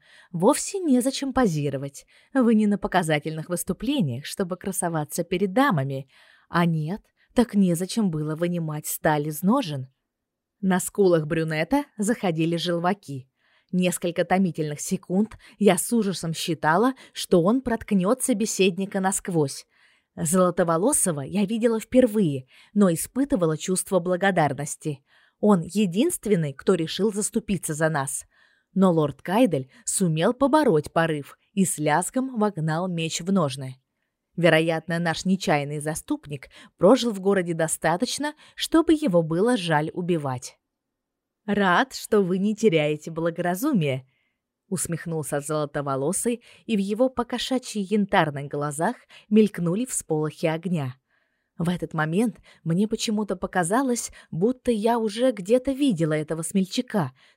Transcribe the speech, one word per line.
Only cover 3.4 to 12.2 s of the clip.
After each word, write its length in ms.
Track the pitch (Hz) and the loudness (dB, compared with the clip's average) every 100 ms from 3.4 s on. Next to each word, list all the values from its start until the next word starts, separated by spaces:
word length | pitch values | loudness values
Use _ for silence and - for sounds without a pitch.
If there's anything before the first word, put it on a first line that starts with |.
| 151 | -6
выступлениях, 800 | 175 - 175 220 294 147 120 - | -6 -4 -4 -2 0 -2 -4 -8
чтобы 300 | - 180 180 | -6 -6 -6
красоваться 640 | 196 - 175 165 151 - | -8 -6 -4 -2 -4 -6
перед 300 | 170 180 202 | -4 -2 0
дамами. 560 | 202 277 156 135 135 - _ _ _ _ | 2 2 2 -2 -6 -10 _ _ _ _
А 180 | 170 175 | 0 2
нет, 340 | 160 151 208 - _ _ | 0 -4 -8 -12 _ _
так 220 | - 233 | 0 2
незачем 560 | 208 185 165 185 233 196 | 2 2 2 -2 -2 -2
было 240 | 156 151 | -2 -4
вынимать 540 | 156 175 175 156 151 - | -2 -2 -2 -4 -6 -8
сталь 400 | - 165 151 151 | -2 0 0 -2
из 140 | 151 | -2
ножен». 440 | 185 269 190 139 131 _ _ _ _ _ _ _ | 2 2 0 -6 -10 _ _ _ _ _ _ _
На 200 | 190 180 | 0 0
скулах 460 | - - 190 165 151 | 0 2 4 4 2
брюнета 580 | 165 160 156 165 285 285 - | -2 -2 -2 0 0 -2 -4
заходили 600 | 208 233 | -2 0